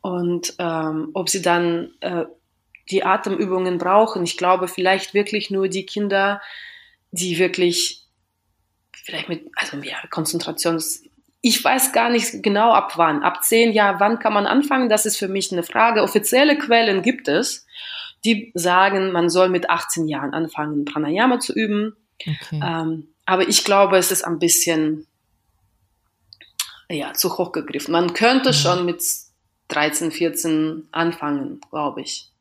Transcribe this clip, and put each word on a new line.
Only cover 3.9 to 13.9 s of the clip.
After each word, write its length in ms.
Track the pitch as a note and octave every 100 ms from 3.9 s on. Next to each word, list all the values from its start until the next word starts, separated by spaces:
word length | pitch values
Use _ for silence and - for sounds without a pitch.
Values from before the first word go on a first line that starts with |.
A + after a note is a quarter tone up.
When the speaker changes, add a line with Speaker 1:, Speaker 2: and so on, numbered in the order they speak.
| G3+ A3 F#3
Speaker 1:
ich 140 | E3+ -
glaube 300 | F3+ F#3 F3+
vielleicht 440 | - F#3 G3 -
wirklich 380 | G3+ G3+ G#3+ -
nur 160 | G3 F#3+
die 180 | F3+ F#3
Kinder, 560 | G#3 G#3 G3 G3 G3+ - - - - _ _ _
die 260 | F3 F3+ E3
wirklich 680 | F3+ F3+ F3 F3 - - _ _ _ _ _ _ _ _ _
vielleicht 340 | - - D#3+ -
mit, 140 | E3 - -
also 200 | - C#3+
ja, 200 | C#3+ - -
Konzentrations-, 920 | - D#3 E3 E3 D#3 E3+ E3 D#3+ - _ _ _ _
ich 200 | A#3 G#3+
weiß 300 | A3+ B3+ C4
gar 180 | A#3+ A#3
nicht 320 | A#3+ - -
genau 300 | G#3+ G3+ A#3
ab 220 | G#3+ - E3
wann, 260 | E3 D3
ab 200 | E3 F3
zehn 300 | - A3+ A#3
Jahren, 260 | G#3+ G3+